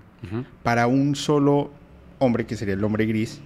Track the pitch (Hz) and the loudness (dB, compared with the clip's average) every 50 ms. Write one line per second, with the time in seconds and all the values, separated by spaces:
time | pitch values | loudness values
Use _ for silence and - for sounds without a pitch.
0 | - - - - - 90 107 123 127 - - - - 120 120 117 120 120 131 135 | -20 -20 -20 -18 -12 -8 -8 -8 -8 -10 -12 -6 -2 0 2 2 2 2 2 2
1 | 139 143 143 143 - - 151 147 143 143 143 143 143 - - - - - - - | 2 0 -2 -2 0 0 2 4 4 4 2 2 0 -4 -8 -18 -20 -20 -20 -20
2 | - - - - 139 123 113 113 113 - 117 101 107 101 95 95 107 104 107 107 | -20 -18 -4 0 0 2 2 0 -2 -4 -6 -6 -4 -4 -2 0 0 0 0 0
3 | 110 110 113 107 110 113 - - - | 0 0 0 -2 -2 -4 -6 -10 -6